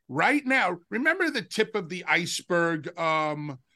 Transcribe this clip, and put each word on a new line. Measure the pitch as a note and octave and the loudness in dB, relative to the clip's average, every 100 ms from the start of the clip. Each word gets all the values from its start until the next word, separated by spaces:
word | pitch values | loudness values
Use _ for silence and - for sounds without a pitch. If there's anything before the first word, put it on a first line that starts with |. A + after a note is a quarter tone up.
| - | -8
Right | C3 F#3+ D4 B3+ | 0 2 2 2
now, | C4 F#3+ F3 - | 2 2 -2 -6
remember | G#3+ D#4 F4+ E4 | -2 0 2 0
the | C#4 | -2
tip | F3 - A3 | -4 -2 0
of | G#3 D#3+ | 0 -6
the | F3+ D#3+ | -8 0
iceberg, | D#3+ F3 - - F3 E3+ E3 D#3 E3+ | 2 2 -4 0 2 2 0 -4 -4
um, | E3 D#3 D#3 D3+ D3 C3 _ | 0 0 0 -2 -6 -10 _